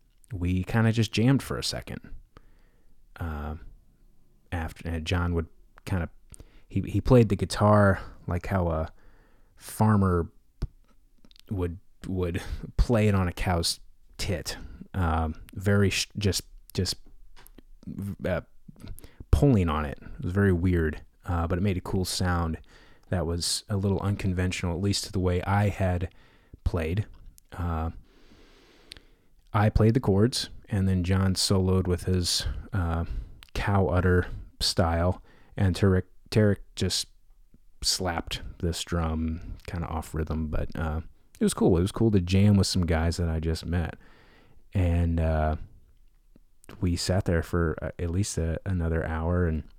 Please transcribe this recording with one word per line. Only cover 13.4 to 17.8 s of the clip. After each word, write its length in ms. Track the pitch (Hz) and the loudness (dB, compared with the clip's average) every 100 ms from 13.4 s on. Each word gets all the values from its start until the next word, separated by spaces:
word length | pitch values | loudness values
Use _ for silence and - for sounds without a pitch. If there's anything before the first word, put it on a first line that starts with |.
| 92 87 - - - - - - | 0 0 0 -4 -12 -20 -20 -8
tit. 380 | - 80 - - - - - | -4 -4 -8 -12 -14 -18 -10
Um, 400 | 98 85 80 80 - - | -2 0 0 -2 -6 -12
very 360 | 98 98 101 98 | -4 0 2 2
sh-, 180 | - - - | 0 -6 -2
just, 240 | 98 - - - - | -2 -2 -6 -20 -10
just, 220 | - 92 - - - - - - - - - | -4 -4 -6 -12 -20 -20 -20 -20 -20 -20 -18